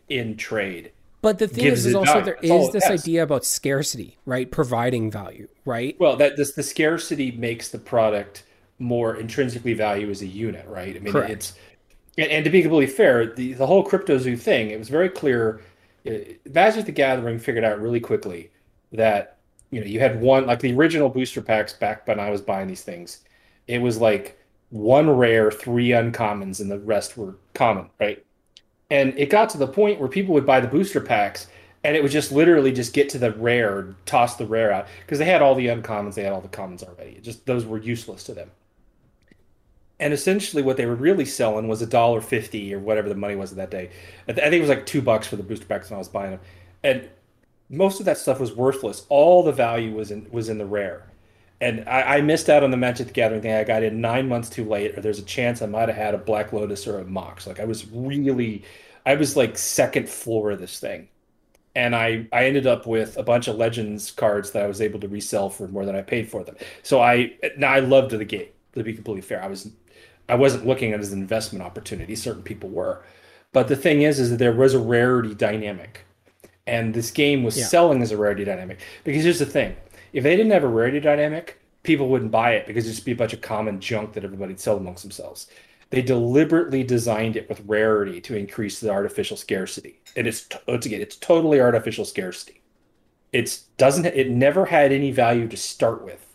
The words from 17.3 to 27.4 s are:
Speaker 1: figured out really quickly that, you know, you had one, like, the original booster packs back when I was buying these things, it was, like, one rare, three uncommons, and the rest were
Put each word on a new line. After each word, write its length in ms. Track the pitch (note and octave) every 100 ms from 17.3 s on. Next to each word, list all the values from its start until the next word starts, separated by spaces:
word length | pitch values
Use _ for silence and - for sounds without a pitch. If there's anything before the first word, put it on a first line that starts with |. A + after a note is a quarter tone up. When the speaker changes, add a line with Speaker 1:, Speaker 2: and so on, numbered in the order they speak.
| A2+
Speaker 1:
figured 260 | - A#2
out 160 | A2 G2+
really 200 | A2+ A#2+
quickly 500 | A#2 G#2+ G2+ F2 E2 _ _ _ _
that, 460 | A2 A2 G2+ - _ _ _ -
you 100 | A#2
know, 60 | G2+
you 120 | A2
had 200 | C3 A2
one, 260 | B2 C3+ B2+
like, 140 | A#2
the 120 | C3
original 360 | B2 D#3+ D#3+ C#3
booster 340 | B2 B2+ A#2
packs 300 | G#2 A2 G#2+
back 340 | - G#2+ G#2+ -
when 120 | G#2
I 100 | G#2
was 100 | G2+
buying 280 | G2 G2 F#2+
these 140 | F#2
things, 380 | - F2 - - _ _ _ _ -
it 160 | A#2+
was, 180 | B2 A2+
like, 360 | A2+ G2+ - - _ _ _
one 400 | A2 G#2+ C#3 D#3
rare, 400 | B2+ A#2+ A2+ G#2+
three 380 | - B2 A#2+ A#2+
uncommons, 720 | A#2+ A#2 A#2 G#2+ G2+ G2 F#2
and 100 | G2+
the 80 | G2+
rest 380 | G#2 G#2 - -
were 180 | F#2+ F#2